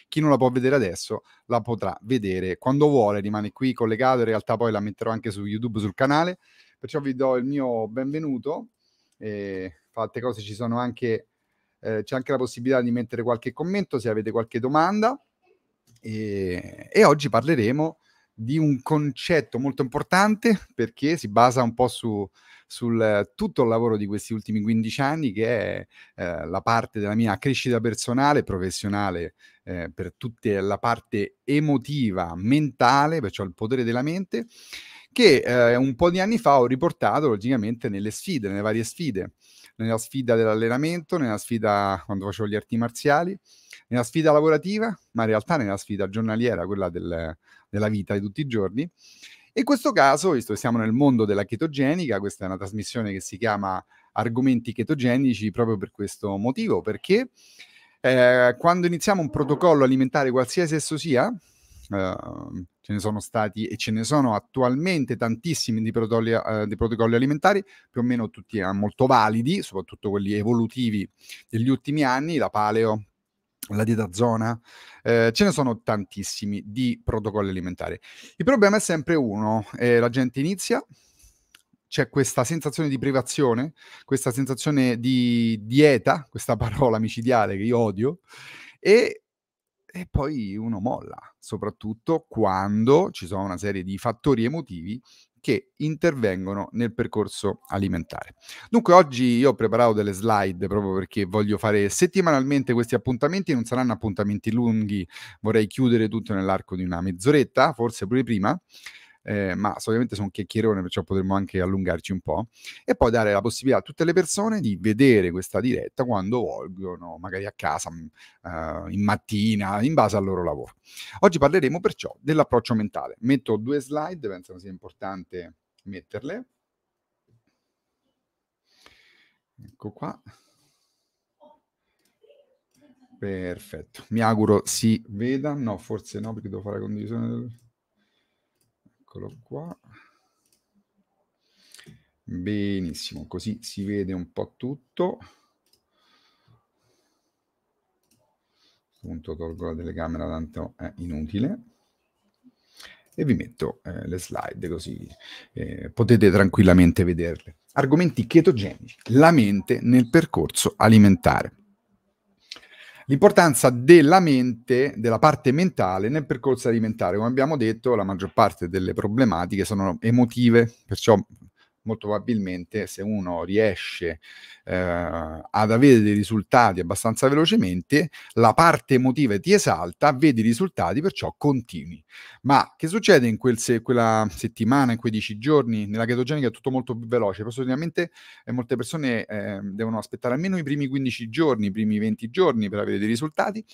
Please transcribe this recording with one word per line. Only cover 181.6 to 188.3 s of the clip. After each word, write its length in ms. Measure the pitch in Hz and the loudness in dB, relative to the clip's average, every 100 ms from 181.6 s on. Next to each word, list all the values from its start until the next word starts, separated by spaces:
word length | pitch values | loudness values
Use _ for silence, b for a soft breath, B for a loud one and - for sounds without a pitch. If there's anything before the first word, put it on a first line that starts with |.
| - 82 82 80 _ B B B | -4 -12 -12 -16 _ B B B
Ma 320 | 127 135 - - | 2 2 2 -4
che 120 | 160 | -4
succede 400 | 208 208 156 120 | 0 6 6 6
in 80 | 104 | 0
quel 220 | 127 113 | 0 0
se-, 240 | - 117 | 0 -2
quella 440 | 117 120 113 110 104 | 0 2 2 2 0
settimana, 640 | - 113 - 113 139 127 | -4 -8 -2 2 4 2
in 80 | 117 | 0
quei 140 | 120 | -2
dieci 260 | 107 - 107 | -4 -6 -6
giorni? 480 | 131 151 117 110 101 | 2 2 2 -2 -4
Nella 200 | 110 113 | -2 -2
chetogenica 420 | 120 123 151 123 | -2 -2 -2 -2
è 20 | |
tutto 220 | - 135 | -4 -4
molto 260 | 131 123 117 | -4 -6 -8
più 80 | 113 | -2
veloce, 360 | 120 101 95 | 0 0 -4
però 80 | 110 | -8
solitamente, 600 | 120 127 131 170 180 170 B B | -6 -4 -4 -4 -4 -6 B B